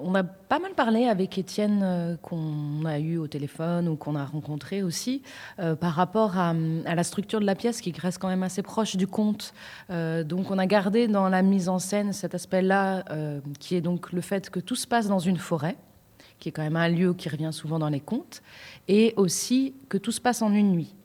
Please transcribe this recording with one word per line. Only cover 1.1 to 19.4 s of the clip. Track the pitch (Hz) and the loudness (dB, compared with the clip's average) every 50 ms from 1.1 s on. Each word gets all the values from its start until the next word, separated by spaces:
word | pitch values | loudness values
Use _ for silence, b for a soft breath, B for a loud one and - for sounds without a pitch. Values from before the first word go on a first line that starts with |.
| 214 180 190 190 - | 2 2 0 -2 -2
Étienne, | 190 180 - - 208 208 208 208 202 196 | -4 -6 -4 -2 0 0 2 2 2 2
euh, | 185 180 175 170 170 170 | 2 2 0 0 -2 -4
qu'on | 160 - - 175 160 160 156 151 151 147 147 147 151 156 | -6 -6 -6 -6 -4 -4 -2 -2 -4 -4 -4 -4 -2 -2
a | 160 151 147 | -2 -2 -2
eu | 156 160 170 | -2 -2 -2
au | 165 156 | -2 -4
téléphone | 143 - 143 143 139 - - 160 170 175 175 175 | -4 -6 -6 -6 -6 -6 -4 -2 0 0 0 0
ou | 165 156 | 0 -2
qu'on | - - 151 151 | -2 -2 -4 -2
a | 147 139 | -2 -4
rencontré | 139 151 156 143 147 151 - - - 196 202 196 | -4 -6 -8 -6 -6 -8 -8 -6 -6 -4 -2 -2
aussi, | 175 151 - - 247 262 277 - B B B B B B B | -2 -4 -4 -4 -4 -4 -6 -6 B B B B B B B
euh, | 180 165 160 | -2 -2 0
par | 156 170 175 147 | 0 0 0 2
rapport | 165 180 180 - 220 220 208 175 | 2 2 2 4 2 2 2 2
à, | 190 175 170 170 165 160 160 160 165 - | 2 2 2 2 0 0 0 -2 -2 -2
à | - 170 | 0 0
la | 170 170 | 0 0
structure | - - 208 190 - - 220 | 0 -2 -6 -4 -2 0 0
de | 208 | 2
la | 196 196 | 2 0
pièce | 196 - 240 226 - | 0 0 -2 -2 -4
qui | - 180 151 | -6 -8 -6
reste | - - 185 175 | -4 -4 -4 -4
quand | - 196 | -2 -2
même | 190 185 185 185 | -2 0 0 -2
assez | 185 - 202 | -2 -2 -4
proche | 190 - - 226 214 196 - | -6 -4 -2 -2 -2 0 0
du | 185 190 | 0 0
conte. | 190 - - 214 214 208 208 - - - B B B B B B B | 0 0 0 0 0 0 -2 -6 -14 -16 B B B B B B B
Euh, | 180 170 165 160 160 165 160 | -4 -4 -2 -2 0 -2 -2
donc, | 151 175 180 185 - | -2 -2 -2 -2 0
on | 196 | 0
a | 190 190 | 2 4
gardé | 180 202 208 180 208 196 233 240 | 4 4 4 4 4 4 4 4
dans | 214 208 196 190 190 | 4 4 4 4 4
la | 190 185 190 | 4 6 6
mise | 190 196 196 170 180 | 6 6 4 2 2
en | 185 185 | 0 0
scène | 180 - 202 208 202 202 | 0 0 0 0 0 -2
cet | 185 - - 170 - | -2 -4 -4 -6 -6
aspect-là, | 180 - - 190 185 185 190 190 196 196 190 190 185 - - | -6 -4 0 0 2 4 4 4 4 2 2 0 -2 -4 -6
euh, | 151 156 151 151 147 143 135 143 143 | -6 -4 -4 -4 -4 -6 -8 -10 -12
qui | - - - 185 | -10 -6 -2 -2
est | 180 | 0
donc | 160 175 175 175 180 - | 0 0 -2 -2 -4 -4
le | 180 180 | -6 -4
fait | 170 - 202 196 196 - | -4 -2 -4 -4 -4 -4
que | - 185 | -6 -6
tout | 175 - 254 | -6 -4 -6
se | 247 - | -6 -2
passe | - 247 233 214 | 0 0 2 2
dans | 196 202 185 | 2 2 2
une | 160 190 185 | 2 2 0
forêt, | 156 - - 170 151 139 170 262 - - - - _ _ _ _ b b b b b | 0 0 -2 -2 -2 -2 -2 -4 -6 -12 -20 -20 _ _ _ _ b b b b b
qui | - | -10
est | 165 - | -8 -6
quand | 156 | -4
même | 156 156 156 | -2 0 0
un | 165 165 | 2 2
lieu | 170 170 165 185 180 175 | 2 4 4 2 2 0
qui | 180 - | 0 -4
revient | 160 - 147 156 160 | -6 -4 -4 -4 -4
souvent | 156 - - 151 160 160 | -4 -6 -4 -4 -2 0
dans | 156 151 | 0 0
les | 147 139 | 0 -2
contes, | - - 214 277 359 - - - B B B B B B B B B | -2 -4 -4 -4 -6 -8 -16 -20 B B B B B B B B B
et | - 190 214 226 226 - | 4 6 6 6 6 4
aussi | - 196 170 - - | 4 2 2 2 -2